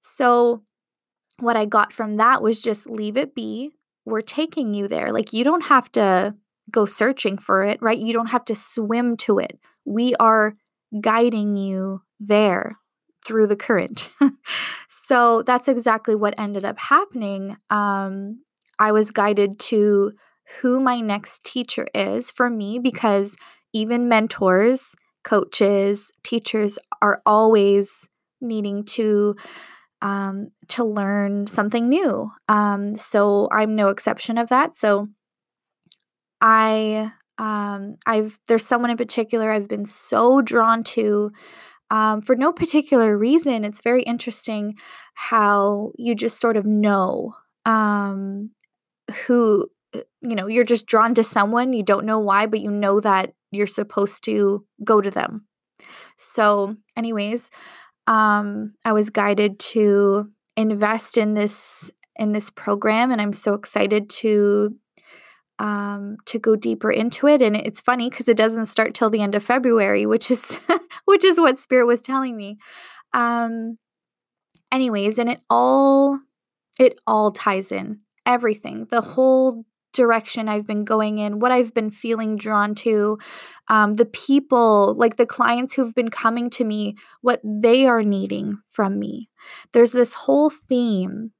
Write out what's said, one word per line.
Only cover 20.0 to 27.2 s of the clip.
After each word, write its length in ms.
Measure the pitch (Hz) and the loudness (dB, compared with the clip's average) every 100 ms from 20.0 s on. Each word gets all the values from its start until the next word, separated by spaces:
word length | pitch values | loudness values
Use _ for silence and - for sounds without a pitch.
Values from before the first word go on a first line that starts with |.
| 202 208 _ _ _ - | 0 -6 _ _ _ -6
who 200 | 254 254 | -2 0
my 200 | 262 247 | 0 -2
next 440 | 220 202 208 - | -4 -6 -6 -12
teacher 420 | - 262 240 - - | -10 -10 -6 -8 -6
is 360 | - 196 214 247 | -4 -4 -4 -6
for 180 | - 247 | -2 -2
me, 300 | 226 202 233 | -2 -6 -4
because 580 | 247 - 226 202 196 - - _ _ | -4 -2 0 0 0 -8 -18 _ _
even 360 | 220 214 240 240 | -6 -2 -2 2
mentors, 840 | 226 220 - 190 185 220 254 - - _ _ | 2 0 0 2 4 4 2 -2 -8 _ _
coaches, 880 | - 208 - - 202 202 202 202 - _ | -2 0 0 0 2 2 0 -2 -6 _
teachers 560 | - 233 226 220 208 202 _ - | -6 -6 -4 -2 -2 -4 _ -2
are 200 | 208 196 | 0 2